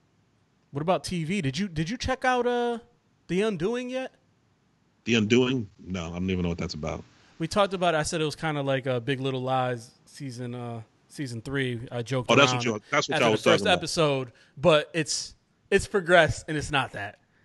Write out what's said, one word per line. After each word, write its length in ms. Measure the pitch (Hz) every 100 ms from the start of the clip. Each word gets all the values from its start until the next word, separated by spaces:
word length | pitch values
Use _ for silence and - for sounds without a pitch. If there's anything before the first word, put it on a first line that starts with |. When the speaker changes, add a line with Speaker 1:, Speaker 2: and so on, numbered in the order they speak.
| _ _ _ _ _ _ _
Speaker 1:
what 100 | 139
about 200 | 160 165
T 220 | - 180
V? 160 | 156 202
Did 180 | 135 135
you, 80 | 202
did 220 | 156 165
you 60 | 240
check 280 | - 254
out, 220 | 254 254 240
uh, 320 | 240 240 233 - _ _ _ -
The 160 | 175
Undoing 480 | 220 180 185 240 247
yet? 240 | 254 262 - _ _ _ _ _ _ _ _
Speaker 2:
The 120 | - 117
Undoing? 520 | 104 120 127 131 101 -
No, 260 | - 92 82
I 20 |
don't 180 | 87 92
even 140 | 92
know 40 | 87
what 80 | 85
that's 160 | 82
about. 280 | 76 78 80 - _ _ -
Speaker 1:
We 80 | 165
talked 260 | 208 196
about 200 | 185 175
it. 20 | 156
I 80 |
said 160 | 143 170
it 40 |
was 120 | 156 -
kinda 260 | 160 147
like 240 | 139 131 131
a 140 | 123
Big 180 | 117 131
Little 240 | 135 131
Lies 480 | 127 131 127 120 110 _
season, 500 | _ - 139 120 123
uh, 280 | 123 120 117 110 _ _
season 320 | - 135 117
three. 400 | 135 139 127 117 123
I 120 | 123
joked 280 | 113 131 117
Speaker 2:
Oh, 60 | 117
that's 160 | 139
Speaker 1:
around 60 | 123
Speaker 2:
what 60 | 120
you, 140 | 104 -
that's 200 | 147 143
what 60 | 156
Speaker 1:
after 80 |
Speaker 2:
y'all 60 | 120
Speaker 1:
the 20 |
Speaker 2:
was 80 | 110
Speaker 1:
first 220 | - -
Speaker 2:
talking 20 | 202
about. 120 | 175
Speaker 1:
episode, 540 | 156 - 151 135 127 _ _ -
but 340 | 160 151 151
it's, 400 | 165 151 - - - _ _ _
it's 160 | 196 -
progressed 560 | 202 165 175 156 - -
and 100 | 151
it's 140 | 135
not 220 | 147 117
that. 260 | 120 104 - _ _